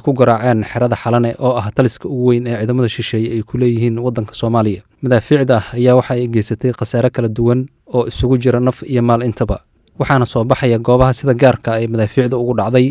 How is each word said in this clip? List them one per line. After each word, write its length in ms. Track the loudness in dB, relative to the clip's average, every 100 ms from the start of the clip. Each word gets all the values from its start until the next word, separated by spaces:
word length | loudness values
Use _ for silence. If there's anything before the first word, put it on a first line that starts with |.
ku 80 | 0
garaaceen 480 | 2 2 2 0 0
xerada 320 | -2 -2 -2 -2
Xalane 340 | 0 0 0 -2
oo 160 | -2 -2
ah 140 | -4
taliska 320 | 0 0 -2 -8
ugu 180 | -2 0
weyn 160 | 0 0
ee 120 | -4
ciidamada 280 | -2 0 -2
shisheeye 440 | -4 -6 -4 -2
ay 100 | -4
ku 140 | -4 -2
leeyihiin 400 | 0 0 -2 -2
waddanka 360 | -4 -4 -6 -6
Soomaaliya. 460 | 0 2 0 -2 -10 -6
Madaafiicda 560 | 0 0 2 2 4 0 0
ayaa 240 | 0 4 4
waxa 160 | 2
ay 140 | -2 -2
geysatay 440 | -2 -2 -2 -2 -2
khasaare 320 | -4 0 0
kala 180 | 0 -4
duwan 360 | 0 0 0 -4 _ _
oo 160 | -4 -2
isugu 300 | -2 0 2
jira 220 | 2 2
naf 220 | 0 -2
iyo 160 | -4 0
maal 220 | 2 2
intaba. 400 | 0 -4 -4 -6 _ _ _ -6
Waxaana 280 | 0 0 0
soo 160 | 0
baxaya 320 | 0 0 0 0
goobaha 340 | 2 4 4 2
sida 160 | 0
gaarka 480 | 4 4 2 -2 -4
ay 60 | -2
madaafiicda 480 | -2 0 0 0 0
ugu 160 | -2 -2
dhacday 260 | 0 2 2